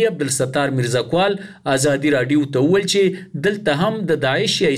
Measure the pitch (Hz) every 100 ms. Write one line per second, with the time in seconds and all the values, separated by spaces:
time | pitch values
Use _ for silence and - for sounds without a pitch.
0 | 226 170 139 - 131 147 139 135 120 120
1 | 117 170 196 196 - - 139 135 147 139
2 | 147 139 127 147 139 135 143 190 202 202
3 | 190 180 - 165 170 208 185 143 202 220
4 | 175 151 131 147 208 - 180